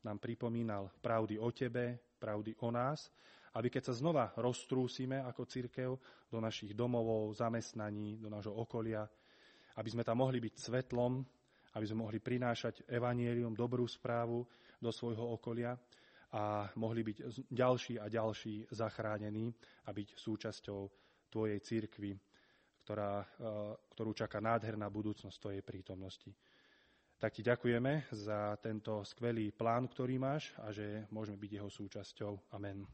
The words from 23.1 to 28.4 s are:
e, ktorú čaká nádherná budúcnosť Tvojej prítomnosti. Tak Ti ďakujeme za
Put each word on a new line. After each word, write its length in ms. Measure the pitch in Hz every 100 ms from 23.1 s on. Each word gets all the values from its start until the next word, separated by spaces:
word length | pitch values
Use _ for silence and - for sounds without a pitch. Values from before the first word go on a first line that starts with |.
| 101
e, 40 | 98 - 117 107 104 107 _ -
ktorú 160 | 110
čaká 240 | 107 110 104
nádherná 480 | 110 117 110 107 104
budúcnosť 460 | 101 107 104 98 -
Tvojej 240 | 107 98 -
prítomnosti. 640 | 98 - 92 92 - - 98 _ - _ - _ _ _ _
Tak 140 | 110
Ti 80 | -
ďakujeme 680 | 110 123 120 120 131 151 135
za 420 | 107 104 104